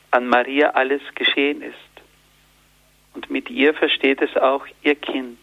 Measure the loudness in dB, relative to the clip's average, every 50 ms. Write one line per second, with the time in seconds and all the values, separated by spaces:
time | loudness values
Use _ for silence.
0 | _ _ 0 0 2 2 2 0 0 0 2 2 2 2 2 2 0 0 0 -4
1 | -4 -8 -6 -2 -2 0 0 0 0 -2 -2 -4 -10 -14 -16 -18 -20 -20 _ -20
2 | -20 _ _ _ _ _ _ _ _ _ _ _ _ _ _ _ _ _ _ _
3 | _ _ -16 -14 -10 -8 -6 -6 -6 -6 -2 2 2 2 2 2 0 0 0 2
4 | 2 2 2 2 0 -2 0 2 2 2 2 0 -4 -10 -14 _ 0 0 0 0
5 | -2 -6 -6 -6 -6 -8 -12 -18